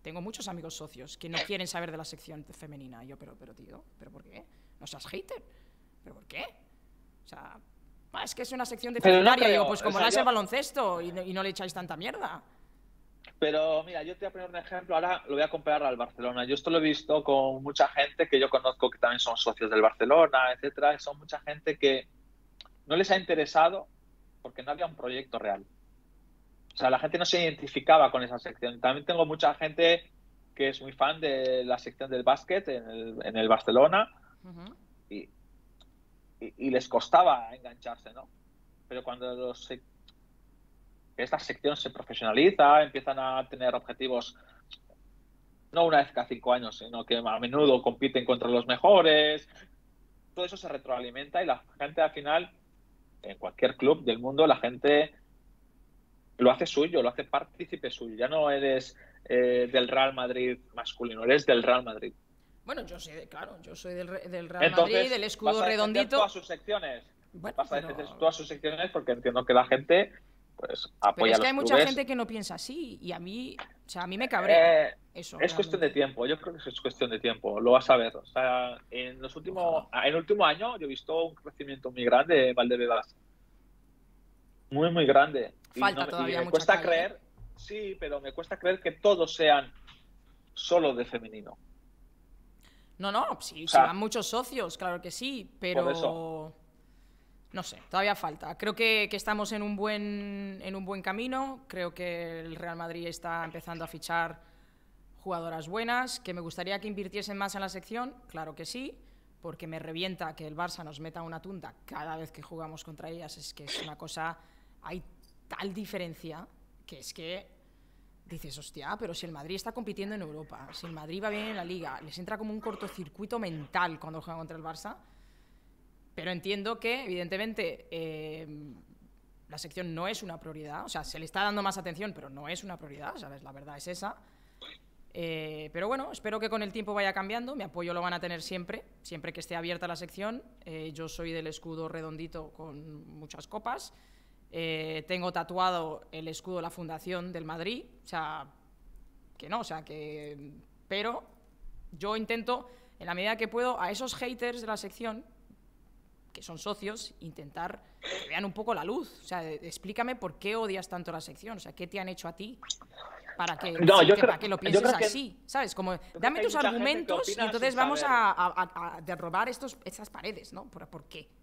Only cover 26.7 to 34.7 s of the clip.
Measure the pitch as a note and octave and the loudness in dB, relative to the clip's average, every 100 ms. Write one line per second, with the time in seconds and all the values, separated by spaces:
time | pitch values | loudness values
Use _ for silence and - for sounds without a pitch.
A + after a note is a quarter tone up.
26.7 | - B2+ B2+ D3+ F3 F3 F3 E3 D3 C#3 | 0 2 4 2 0 2 2 2 -2 -8
27.7 | - C3 D#3+ C3+ C3 B2 B2 B2+ A2+ A#2+ | -6 8 10 10 4 -2 -6 -10 -6 -8
28.7 | A#2+ B2+ C#3 C#3+ E3+ E3 D#3 D3+ D3 D#3 | 0 0 0 -2 2 2 4 2 2 -4
29.7 | D3+ E3+ E3+ - _ - _ _ - C#3 | 4 6 4 0 _ -20 _ _ -2 -2
30.7 | C3+ C3+ C3 C#3 D#3+ D#3 C3+ C3 B2+ B2 | -2 -12 0 0 2 -2 0 2 0 0
31.7 | B2 - - C3+ B2+ B2 C#3 - F#3+ F#3+ | -2 -4 -10 -6 0 4 2 2 -2 -2
32.7 | B2+ A2+ A2+ A2+ A2+ - A2+ A2 A2 - | -6 -6 -10 -8 -8 -4 0 6 6 6
33.7 | A#2 D3+ F#3+ A3 _ - - F#3 E3+ F3+ | 8 8 6 2 _ -20 -20 -20 -16 -16